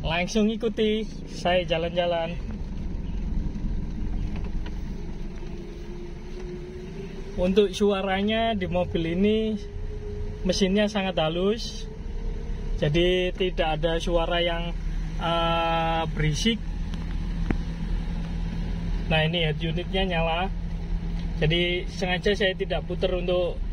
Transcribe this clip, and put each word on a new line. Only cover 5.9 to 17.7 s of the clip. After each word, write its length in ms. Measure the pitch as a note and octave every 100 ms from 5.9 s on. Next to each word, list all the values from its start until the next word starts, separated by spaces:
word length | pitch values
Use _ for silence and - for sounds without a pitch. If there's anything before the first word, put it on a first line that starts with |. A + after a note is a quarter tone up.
| F3 E3+ - - F3+ F3+ F3+ - - - - - - - -
Untuk 400 | F3+ F#3+ G3+ F3+
suaranya 800 | G3+ G3 G3 F#3+ G#3 A3 A3+ A3
di 80 | F3+
mobil 480 | F3 F3 F3 E3 F3
ini, 400 | G#3 G#3+ A3 G#3+ - - - - - - - - F#3
mesinnya 400 | F3+ F#3 G3 G#3
sangat 320 | G#3 F#3+ F3
halus. 640 | D#3 E3+ F#3+ A#3 - - - - - - - - - - - -
Jadi 560 | D3+ D#3 F3 F#3 F3+ F3+
tidak 400 | F#3 E3 E3 D#3
ada 240 | E3 E3
suara 400 | D#3+ E3+ E3 F3
yang, 320 | F3 E3+ E3+ E3+ - - E3 E3
eh, 840 | E3+ E3+ E3+ E3 E3 E3 E3 E3 D#3+ D#3+
berisik. 440 | D#3 D3 A3 A#3 - - - - - - - - E3 - E3+